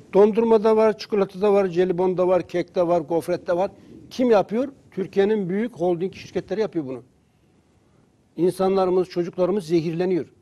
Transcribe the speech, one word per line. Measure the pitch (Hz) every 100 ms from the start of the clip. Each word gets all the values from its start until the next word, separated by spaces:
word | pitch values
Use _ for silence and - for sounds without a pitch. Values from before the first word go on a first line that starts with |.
| -
dondurmada | 190 214 214 226 226 220 220
var, | 220 214
çikolatada | - 208 196 185 208
var, | 202 190
jelibonda | 170 185 175 185 175 180
var, | 185 -
kekte | 175 - 185 170
var, | 175
gofrette | 147 165 160 175 - 175
var. | 196 - - - -
Kim | - 247
yapıyor? | 214 - 220 269 - _
Türkiye'nin | - 185 196 196 220 180
büyük | 196 233 139
holding | 175 175 185
şirketleri | - - 190 - 190
yapıyor | 208 170 131
bunu. | 127 - _ _ _ _ _ _ _ _ _ _ _ _ -
İnsanlarımız, | 180 175 190 196 185 185 175
çocuklarımız | 180 175 - 180 208 156
zehirleniyor. | 170 160 165 185 175 117 _